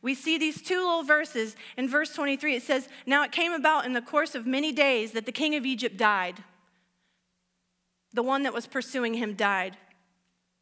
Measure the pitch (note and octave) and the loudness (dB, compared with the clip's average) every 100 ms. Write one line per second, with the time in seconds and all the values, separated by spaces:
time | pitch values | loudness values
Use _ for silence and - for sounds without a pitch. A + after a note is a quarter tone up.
0 | A#3+ C4 D#4+ D#4+ D#4 - - F#4 F4+ E4+ | -4 -4 0 0 0 -4 -2 0 2 0
1 | C#4+ D4+ D#4 B3 A3 - - - B3+ C#4 | 4 2 2 -4 -4 -8 -16 -6 0 0
2 | D4+ - C#4+ C#4 D4+ B3+ - C4+ C4 - | 0 -2 -2 -2 -2 -2 0 0 0 -12
3 | - C#4+ C#4+ D#4+ E4+ E4 C#4+ D#4 B3 B3 | 2 2 2 0 0 2 4 4 2 -4
4 | A#3+ D4+ D#4+ C4+ A#3 C4 D#4 C#4 C#4 B3 | 0 0 0 -2 -2 0 0 4 4 4
5 | A3 A3+ A3 - D4+ D4+ B3+ B3 A#3+ F#3+ | 0 -6 -6 -2 0 0 -2 -2 -4 2
6 | A3 G3+ F3+ F3+ - _ _ _ _ _ | 2 4 -2 -8 -20 _ _ _ _ _
7 | _ _ _ _ _ _ _ _ _ _ | _ _ _ _ _ _ _ _ _ _
8 | _ A#3 B3 C4+ C#4 A#3 A#3 C4+ B3 C4+ | _ -2 0 2 0 -2 -4 -6 -4 -2
9 | A#3 A3+ A3+ G3 G3+ G3 F#3 F#3 - _ | -2 0 -4 0 0 2 -2 -8 -20 _
10 | _ _ _ _ _ _ | _ _ _ _ _ _